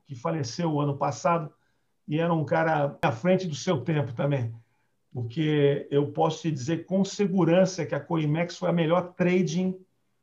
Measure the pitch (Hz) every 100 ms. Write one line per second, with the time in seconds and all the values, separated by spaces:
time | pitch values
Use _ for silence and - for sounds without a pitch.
0 | - 120 170 160 127 - 170 147 143 139
1 | 147 - 175 170 151 _ _ _ _ _
2 | - 151 170 165 127 160 160 156 143 -
3 | 156 117 180 185 185 143 185 156 113 151
4 | 113 - 143 139 113 113 _ _ _ _
5 | _ 127 113 160 156 151 143 139 - 143
6 | 143 160 160 - 165 131 123 165 - 190
7 | 190 - 202 190 160 175 185 - 147 143
8 | - 165 151 160 170 - 175 170 160 180
9 | 180 - 175 185 160 170 185 185 - _
10 | _ _